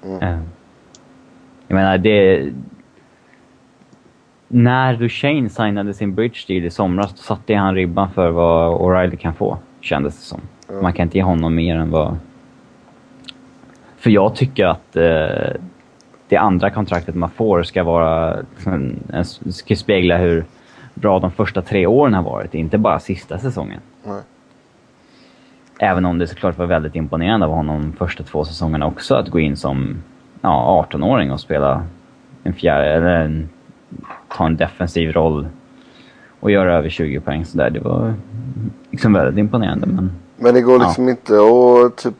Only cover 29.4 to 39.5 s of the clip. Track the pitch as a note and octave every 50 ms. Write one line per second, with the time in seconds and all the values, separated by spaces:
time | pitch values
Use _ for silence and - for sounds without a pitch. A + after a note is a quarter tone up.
29.4 | D#2 D2 C#2 C#2+ - C#2 C#2 C2+ C2+ G#1 - E2+ E2+ - - _ _ _ _ -
30.4 | - F#2+ D#2+ C2+ A#1+ C2+ F#2+ E2 - - - D2 D2 G2+ C3 A#2+ D#2+ C2+ C2+ C2+
31.4 | - - D#2+ D2 C#2+ C#2 C2 F2 F2 F2 - - _ _ _ _ _ _ - -
32.4 | - - F#2 - - E2+ D#2 D2+ C#2+ D2 D2+ E2 E2 F2 F2 E2 D#2 D#2 D#2 D#2
33.4 | D#2+ D#2+ - - _ _ - _ _ _ - - - - - - - _ - -
34.4 | - D#2+ E2 D2+ D#2+ D#2+ - - F2+ F2 - E2+ E2 D#2+ D#2 E2+ D#2+ D#2+ D#2 D2
35.4 | C#2+ D#2+ - - - _ - - - - - - - - - - - - _ _
36.4 | - G#2 G#2 G2+ F#2+ F2+ E2+ E2 D2+ D#2+ D#2 - E2 D2+ C2+ C#2 - - C#2+ D#2
37.4 | E2 D#2+ - E2 C#2 - - - - - E2 E2 - A2+ A2+ G2 - - G#2+ A2
38.4 | A#2+ C3 B2+ G#2+ A2 - - - - - - B2+ - A2+ G#2 F#2 D2 B1+ F2 G2+
39.4 | G#2 G#2